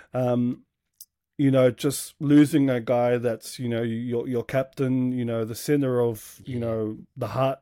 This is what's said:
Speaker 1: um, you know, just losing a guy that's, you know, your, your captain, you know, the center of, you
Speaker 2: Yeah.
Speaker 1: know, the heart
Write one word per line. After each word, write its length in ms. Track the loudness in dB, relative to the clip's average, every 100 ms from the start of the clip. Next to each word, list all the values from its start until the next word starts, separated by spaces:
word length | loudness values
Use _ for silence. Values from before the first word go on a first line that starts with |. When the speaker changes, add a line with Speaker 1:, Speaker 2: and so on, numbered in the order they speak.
| -8
Speaker 1:
um, 520 | -4 0 0 0 -4 _ _ _ _ -20 _ _ 0
you 120 | 4
know, 200 | 6 4
just 440 | 2 -4 -4 -10 _
losing 480 | 4 6 6 4 2
a 100 | 0
guy 380 | 0 2 2 2
that's, 420 | 0 -4 -10 -8
you 120 | -4
know, 100 | -2
your, 460 | -2 -4 -4 -4 -2
your 160 | -4
captain, 680 | -2 -4 -4 -4 -2 0 0
you 120 | -2
know, 220 | -2 -2 -4
the 80 |
center 440 | -6 0 0 2 0
of, 440 | 0 -2 -12 -20
you 140 | -10 -6
Speaker 2:
Yeah. 80 | -4
Speaker 1:
know, 320 | -4 -6 -8 -16 -10
the 120 | -6
heart 320 | -2 -2 -2